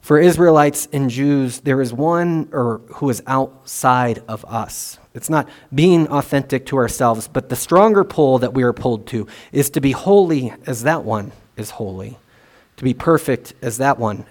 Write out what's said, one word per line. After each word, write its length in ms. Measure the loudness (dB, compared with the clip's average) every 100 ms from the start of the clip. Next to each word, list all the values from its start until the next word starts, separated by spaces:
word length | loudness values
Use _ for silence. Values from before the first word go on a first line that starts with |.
For 180 | 2 4
Israelites 680 | 4 6 4 6 4 0 -6
and 160 | -4 -2
Jews, 520 | -2 0 0 0 -4
there 200 | -2 0
is 120 | 0
one 560 | -2 -2 0 0 -2 -4
or 280 | -4 -4 -4 -10
who 140 | -6 -4
is 140 | -4 -2
outside 920 | -2 -2 -8 -16 -4 0 2 0 -4 -8
of 180 | -14 -10
us. 520 | -10 -8 -12 -16 -18 _
It's 160 | -16 -2
not 180 | -2 -2 -10 _
being 360 | 2 6 6 4
authentic 580 | 0 0 -2 -2 -6 -2
to 100 | -2
ourselves, 520 | -2 0 0 0 -4
but 200 | -8 -6
the 60 |
stronger 480 | -8 2 4 6 4
pull 360 | 0 2 2 2
that 140 | 0
we 120 | 0
are 80 | -2
pulled 340 | 0 -4 -4 -6
to 200 | -8 -8 -14 -6
is 180 | -2 -2
to 100 | 0
be 120 | -2
holy 600 | -2 2 4 4 0 -4 -10 -10
as 160 | -6
that 220 | -2 -4
one 260 | -2 -6 -6 -16 _ -16
is 140 | -14
holy, 480 | -10 -12 -10 -14 -18 _ _ _ _ _ _
to 40 |
be 120 | -4
perfect 600 | -2 0 0 2 -4 -6 -12
as 160 | -10 -2
that 200 | -2 0
one 280 | -2 -6 -12